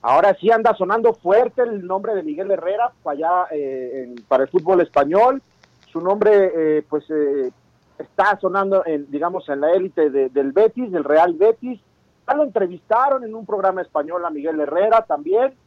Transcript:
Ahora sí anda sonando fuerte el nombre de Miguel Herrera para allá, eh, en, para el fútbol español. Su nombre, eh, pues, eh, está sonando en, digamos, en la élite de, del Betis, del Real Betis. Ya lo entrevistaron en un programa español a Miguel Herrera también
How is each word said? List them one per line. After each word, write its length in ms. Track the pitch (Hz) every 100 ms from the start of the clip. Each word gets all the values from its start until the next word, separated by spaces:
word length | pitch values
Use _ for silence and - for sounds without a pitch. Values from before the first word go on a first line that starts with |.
Ahora 340 | 113 135 196 190
sí 120 | 196
anda 220 | 226 226 -
sonando 380 | 185 208 233
fuerte 500 | 220 175 202 254 -
el 220 | 240 208 180
nombre 300 | 190 202 202
de 80 |
Miguel 280 | 156 147 196
Herrera 400 | 190 175 208 233 _
para 140 | 160 143
allá, 300 | 160 180 180
eh, 520 | 156 139 131 127 131
en, 200 | 123 120 -
para 180 | 131
el 60 | 135
fútbol 320 | 180 160 185
español. 600 | 165 - 143 180 240 269 _ _ _ _ _
Su 100 | 170
nombre, 500 | 175 208 214 208 190 165
eh, 300 | 156 151 147
pues, 220 | 151 -
eh, 420 | 156 147 143 127 _ _ _ _ _
está 420 | - - 196 196
sonando 460 | 190 190 196 196 175
en, 240 | 156 143
digamos, 400 | 143 170 185 -
en 120 | 139
la 100 | 151
élite 380 | 185 185 - 151
de, 200 | 135 131
del 220 | 131 139
Betis, 400 | 139 220 233 247
del 120 | 180
Real 300 | 139 151 175
Betis. 480 | 160 208 226 247 233 _ _ _ _ -
Ya 80 | 294
lo 80 |
entrevistaron 800 | 294 208 190 175 _ 220 269 269
en 100 | 233
un 120 | 220 208
programa 360 | 208 190 190
español 420 | 175 156 147 175
a 60 | 170
Miguel 300 | 151 147 156
Herrera 420 | 147 160 208 226
también 540 | 226 151 151 208 262 262